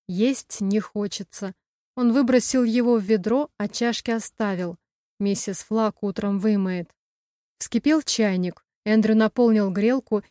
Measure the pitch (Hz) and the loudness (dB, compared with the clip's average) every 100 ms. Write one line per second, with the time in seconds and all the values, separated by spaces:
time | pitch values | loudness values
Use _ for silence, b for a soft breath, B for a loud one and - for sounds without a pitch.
0 | - 180 240 269 - - 196 208 - 208 | -8 0 0 0 -6 -4 -2 -2 -2 -6
1 | 202 - 196 - 196 - _ _ _ - | -6 -8 -12 -12 -12 -14 _ _ _ -2
2 | 240 240 247 247 - 262 240 233 240 226 | 2 4 4 4 2 2 2 2 2 2
3 | 190 220 196 254 294 - 208 - 233 226 | 2 0 2 0 -2 -6 -8 -4 -4 -4
4 | - 226 - - 208 185 175 170 _ _ | -4 -4 -6 -6 -4 -4 -6 -10 _ _
5 | _ - 202 190 - 185 - 220 220 - | _ -4 -2 -2 -4 -8 -4 -2 -2 -2
6 | 208 - 202 196 214 208 190 180 170 _ | -6 -4 -2 0 2 2 0 -4 -8 _
7 | _ _ _ _ _ - - 220 294 311 | _ _ _ _ _ -12 -4 -2 2 2
8 | - - 214 185 180 - _ _ 214 220 | 0 0 0 0 -2 -6 _ _ 0 2
9 | 214 220 214 - 240 220 196 185 214 262 | 4 4 2 2 4 4 2 0 0 0
10 | - 208 B | -2 -4 B